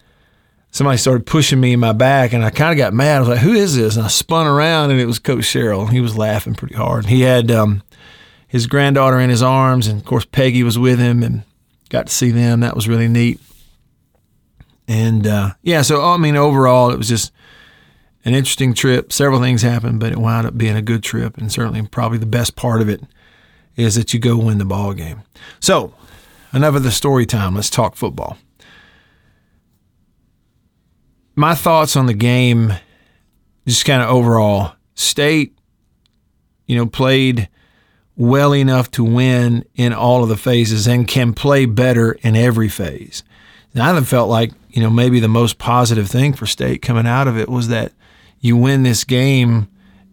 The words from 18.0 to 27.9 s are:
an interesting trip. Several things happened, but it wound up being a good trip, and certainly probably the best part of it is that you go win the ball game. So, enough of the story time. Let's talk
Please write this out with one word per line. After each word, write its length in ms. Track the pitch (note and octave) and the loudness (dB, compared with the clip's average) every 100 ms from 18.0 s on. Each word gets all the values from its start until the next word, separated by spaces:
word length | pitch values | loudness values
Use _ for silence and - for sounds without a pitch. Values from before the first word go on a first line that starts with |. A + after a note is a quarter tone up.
| _ _ | _ _
an 100 | A#2 | -2
interesting 400 | C3 C3 - C3 | -2 -2 -2 -2
trip. 380 | A#2 C3+ B2 - | 0 0 0 -2
Several 300 | - C#3+ C3 | -2 0 2
things 200 | B2 B2 | 0 0
happened, 380 | A#2+ A#2+ A#2 A2+ | 0 -2 -2 -4
but 140 | A2+ | -4
it 60 | - | -2
wound 280 | A2+ A2+ A2+ | -2 -2 -4
up 100 | A#2 | -4
being 180 | A2+ G#2+ | -2 -2
a 40 | |
good 220 | G#2+ A2+ | -2 -4
trip, 340 | - A2+ A#2 A#2 | -4 -6 -6 -8
and 140 | A2 | -8
certainly 300 | - A2+ A2 | -6 -4 -6
probably 360 | G#2 - A2+ A2+ | -6 -4 -4 -4
the 80 | A2 | -2
best 300 | A#2 A#2 - | -2 -4 -4
part 260 | B2+ A2+ | -2 0
of 60 | G#2+ | 0
it 140 | G2+ - _ _ _ _ _ _ - | -4 -8 _ _ _ _ _ _ -2
is 200 | A2+ G#2+ | 0 0
that 180 | A2 | -2
you 80 | A#2+ | -2
go 160 | A#2+ A#2 | 0 0
win 200 | A2+ G#2 | 0 0
the 60 | |
ball 300 | G2 G2 G2+ | -2 -4 -6
game. 300 | F#2+ D#2+ D#2 - _ - - | -8 -12 -14 -20 _ -20 -6
So, 340 | - F3 G2+ - - - _ _ - | 0 0 -2 -14 -20 -20 _ _ -6
enough 220 | C3 D3+ C#3+ | 0 0 2
of 80 | |
the 80 | C3 | 0
story 340 | G2+ C#3+ C3+ A2+ | -2 0 0 0
time. 300 | A2+ G2 F#2+ | -2 -2 -4
Let's 140 | G#2 | -4
talk 280 | - G#2+ | -2 -4